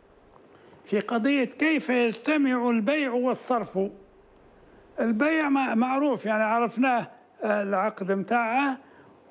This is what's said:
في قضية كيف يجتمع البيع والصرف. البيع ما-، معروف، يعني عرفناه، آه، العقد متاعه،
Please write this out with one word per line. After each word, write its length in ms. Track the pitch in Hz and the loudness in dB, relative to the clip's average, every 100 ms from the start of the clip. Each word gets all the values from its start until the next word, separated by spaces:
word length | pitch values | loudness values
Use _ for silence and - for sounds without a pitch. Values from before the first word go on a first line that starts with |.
| - - - - - - - - - | -20 -20 -20 -20 -20 -20 -20 -20 -4
في 140 | 208 | -4
قضية 460 | - 233 247 277 262 | -2 0 2 2 0
كيف 440 | - 311 302 - | 0 0 2 2
يجتمع 800 | 247 233 202 - 302 269 254 240 | 2 2 0 0 2 2 2 2
البيع 420 | 226 208 302 269 | 2 2 0 0
والصرف. 680 | 240 254 220 - 240 190 185 202 - - - - - - - - - - - | 0 0 -2 0 -2 -2 -4 -4 -6 -20 -20 -20 -20 -20 -20 -20 -20 -12 -4
البيع 500 | 226 220 294 320 294 | -2 0 2 0 2
ما-، 260 | 269 262 226 | 0 2 0
معروف، 500 | 254 269 294 233 208 | 0 0 0 -2 -2
يعني 180 | 214 | 0
عرفناه، 640 | 214 233 233 220 262 240 - - - - | 0 0 0 0 0 0 -2 -12 -20 -6
آه، 200 | 214 208 | -2 -2
العقد 480 | 202 196 208 214 190 | 0 0 -2 -2 -2
متاعه، 640 | 196 180 240 226 254 285 262 - - - - - | -2 0 0 0 0 -2 -4 -10 -20 -20 -20 -6